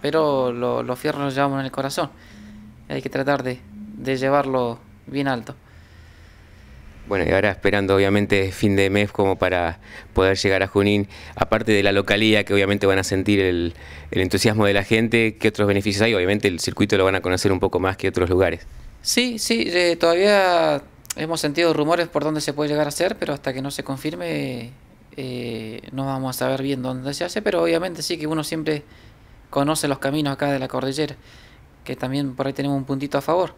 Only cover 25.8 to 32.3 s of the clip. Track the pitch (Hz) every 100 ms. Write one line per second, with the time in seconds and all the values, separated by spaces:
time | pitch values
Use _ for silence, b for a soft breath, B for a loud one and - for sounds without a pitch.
25.8 | - 131 135 135 131 127 131 135 135 135
26.8 | 127 127 131 143 175 214 208 180 170 165
27.8 | 180 165 151 170 151 160 151 160 156 151
28.8 | - b b b b b - - 143 156
29.8 | 147 135 139 147 147 139 143 139 131 131
30.8 | 131 135 147 135 B B B B - -
31.8 | - 131 127 139 143